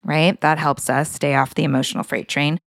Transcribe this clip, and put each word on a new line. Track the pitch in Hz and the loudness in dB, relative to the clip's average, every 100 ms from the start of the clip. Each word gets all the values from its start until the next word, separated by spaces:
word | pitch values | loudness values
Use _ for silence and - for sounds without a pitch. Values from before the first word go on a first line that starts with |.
right, | - 151 170 202 | 0 2 2 4
that | 147 156 | 0 2
helps | 151 139 - | 0 -2 -2
us | 135 156 | -2 -2
stay | - 147 135 | -2 0 2
off | 135 | 0
the | - | 0
emotional | 156 131 127 - | 0 0 -2 -6
freight | - 120 - | -6 -6 -4
train. | 139 147 165 | -2 -2 -2